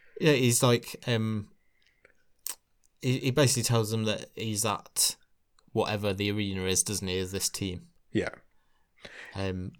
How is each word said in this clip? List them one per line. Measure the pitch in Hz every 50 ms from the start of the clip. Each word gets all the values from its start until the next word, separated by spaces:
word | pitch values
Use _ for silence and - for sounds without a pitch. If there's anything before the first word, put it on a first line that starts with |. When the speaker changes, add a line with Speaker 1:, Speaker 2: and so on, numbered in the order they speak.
| _ - - -
Speaker 1:
Yeah, | - 160 131
he's | 120 131 123 117 - -
like, | 123 120 120 - - - - - -
um, | 120 113 110 110 110 107 101 - - _ _ _ _ _ _ _ _ _ _ - _ _ _ _ _ _ _ - - - _ _ _ _ _ _ _ _
he, | - 131 127 135
he | - 135
basically | 127 151 147 127 - 123 110
tells | - 117 117 110 104
them | 113 110 110
that | 107 104 90 - - _
he's | - 110 113 107 104 107
at | 110 101 - - - - - - - - - _ _ _ _ _ _ _ _ _ _
whatever | _ 110 - - 107 104 101 104 98
the | 95 101 104
arena | 101 107 104 98 98 95 92
is, | 92 95 90 -
doesn't | - 107 95 101 92
he, | 90 92
is | 95 90
this | 98 95 - -
team. | - - 101 95 90 - - - _ _ _ _
Speaker 2:
Yeah. | - 110 90 - - - - _ _ _ _ _ _ _ _ _ _ _ - - - - - - -
Speaker 1:
Um, | 95 98 95 92 92 92 95 - -